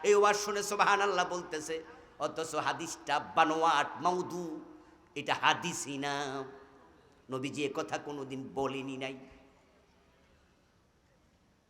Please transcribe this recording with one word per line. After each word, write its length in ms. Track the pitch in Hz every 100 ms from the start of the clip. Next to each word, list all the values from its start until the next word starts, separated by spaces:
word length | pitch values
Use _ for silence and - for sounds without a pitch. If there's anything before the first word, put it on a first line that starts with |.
এই 120 | 202 208
ওয়াজ 200 | 208 208
শুনে 280 | - 202
সুবহানাল্লাহ 680 | 202 202 185 202 202 180 180
বলতেছে, 540 | 175 175 156 156 160 - - - -
অথচ 360 | 151 156 160 151
হাদিসটা 640 | 135 151 165 - - 143
বানোয়াট, 680 | - 165 160 160 165 147 147 -
মাউদু, 600 | 165 180 143 175 170 156 - - - - - 147
এটা 180 | 143
হাদিসই 640 | 123 139 135 170 - 131 139
না। 460 | 143 143 143 135 131 - - - - - _ _ -
নবীজি 340 | 127 135 135 139
এ 80 | 151
কথা 220 | 151 151
কোনোদিন 520 | 147 147 131 135 131
বলেনি 440 | 135 135 135 135 131
নাই। 200 | 135 131 131 - - _ _ _ _ _ _ _ _ _ _ _ _ _ _ _ _ _ _ _ _ _ _